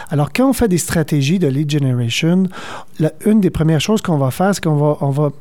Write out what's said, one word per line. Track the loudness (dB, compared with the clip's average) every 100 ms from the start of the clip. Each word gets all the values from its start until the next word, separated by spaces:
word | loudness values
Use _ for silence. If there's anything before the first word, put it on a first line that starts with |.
| -6
Alors, | -2 0
quand | 2 2
on |
fait | 2 2
des | 2
stratégies | 0 -2 0 0 2 0
de | 0
lead | 0 -2
generation, | 0 0 0 -2 0 2 2 0 -4 -12 -14 -12 -4
la, | -2 0 2
une | 2
des | 2
premières | 2 2 2
choses | 2 0
qu'on | 0 0
va | 0
faire, | 0 0
c'est | 0
qu'on | 0 0
va, | 0 0
on | -2
va, | 0 -2 -4